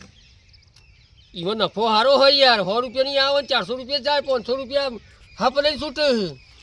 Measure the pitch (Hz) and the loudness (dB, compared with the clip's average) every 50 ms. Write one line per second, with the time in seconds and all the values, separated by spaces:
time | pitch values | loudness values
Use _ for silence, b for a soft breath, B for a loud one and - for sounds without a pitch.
0 | - - _ - _ _ _ _ _ _ _ - _ _ _ - _ _ _ _ | -20 -20 _ -20 _ _ _ _ _ _ _ -20 _ _ _ -20 _ _ _ _
1 | _ _ _ _ _ _ - 180 170 190 220 226 196 170 - 196 226 226 220 214 | _ _ _ _ _ _ -14 -8 -6 -6 -2 -2 -2 -2 -2 -2 0 2 2 4
2 | 240 269 277 262 277 277 285 277 269 254 233 208 180 180 208 233 254 254 214 262 | 4 4 6 6 6 6 6 6 4 4 4 2 0 -2 -2 -2 -4 -4 -2 -2
3 | 262 277 277 269 269 277 277 285 277 - 262 233 185 170 247 262 254 240 285 285 | -2 0 0 0 0 2 0 0 -2 0 -2 -2 -2 -4 -8 -8 -8 -6 -6 -4
4 | 226 285 294 311 - 277 262 240 190 233 254 269 269 226 277 277 277 269 233 196 | -2 0 -2 -2 0 -2 -2 -2 -2 -4 -6 -6 -4 -4 -4 -2 -2 -4 -8 -10
5 | b b b b b b - - 202 262 254 285 285 302 302 233 285 302 247 302 | b b b b b b -8 -2 -2 -2 0 0 0 0 -2 -2 -8 -8 -4 -2
6 | 302 285 247 220 190 165 135 127 b b b b | 0 0 0 0 -2 -4 -8 -14 b b b b